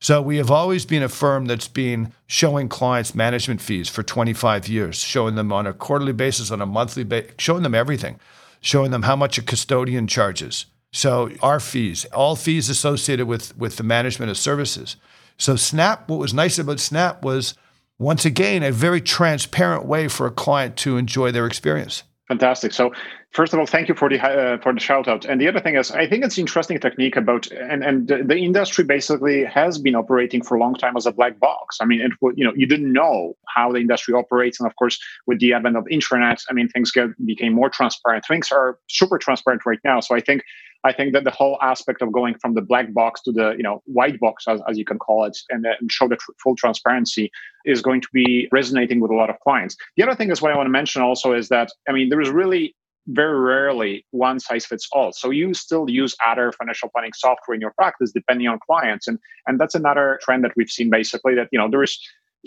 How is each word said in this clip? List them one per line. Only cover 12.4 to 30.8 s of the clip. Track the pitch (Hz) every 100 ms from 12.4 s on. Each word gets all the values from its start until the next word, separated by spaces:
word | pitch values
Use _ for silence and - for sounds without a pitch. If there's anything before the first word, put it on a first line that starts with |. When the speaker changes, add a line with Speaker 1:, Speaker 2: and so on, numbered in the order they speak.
| 165 160 117
Speaker 1:
associated | 127 147 143 - 127 117
with, | 117 - -
with | 117 -
the |
management | 113 117 123 120 113
of | 98
services. | 143 143 135 - 62 - _ _ _ -
So | - 123
Snap, | - 156 190 214 -
what | 156
was | 139
nice | 127 175 170
about | 147 143
Snap | - 151 180 -
was, | 135 131 120 - _ _ _ -
once | 135 156 160
again, | 131 202 185
a | 139
very | 117 170 175
transparent | - - 170 147 - - 180 156 131
way | 156 151
for | - 123
a |
client | 117 143 143 123 113
to | 143 123
enjoy | 120 135 123
their | 120 113
experience. | - - 151 - - - _ -
Speaker 2:
Fantastic. | 120 127 127 110
So | - 123 - - - _
first | - 165
of | 160
all, | 147
thank | 160 165
you | 147
for | 143
the, | 135
uh, | 135 139 123 120
for | 131
the | 120
shout | - 139 127
out. | 110 -
And | 131
the | 160
other | 190
thing | 165 139
is, | -
I | 156 160
think | 226
it's | 269 185
interesting | 165 170 160 156
technique | 131 - 131 127
about, | 110 120 -
and, | - 127 143
and | 139 135 123
the, | 131
the | 135 170
industry | 180 196 196 -
basically | 147 143 - 143 143 139 120
has | 143 170 156
been | 135 117
operating | 113 127 123 123
for | - 117
a |
long | 123
time | 127